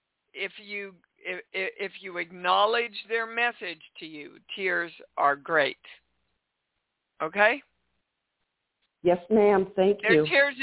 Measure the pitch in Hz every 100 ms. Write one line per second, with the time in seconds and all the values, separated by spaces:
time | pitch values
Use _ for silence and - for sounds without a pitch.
0 | _ _ _ - 196 - 208 202 196 180
1 | _ _ 180 180 - 185 190 - 190 -
2 | 190 175 170 180 180 190 214 233 240 202
3 | 202 226 226 226 240 233 180 160 - -
4 | 160 156 143 - - - 190 175 170 -
5 | - - 143 143 139 160 139 - - -
6 | _ _ _ _ _ _ _ _ _ _
7 | _ - 156 196 214 277 - _ _ _
8 | _ _ _ _ _ _ _ _ _ _
9 | 175 175 175 220 208 196 190 - 190 202
10 | 214 226 156 392 285 254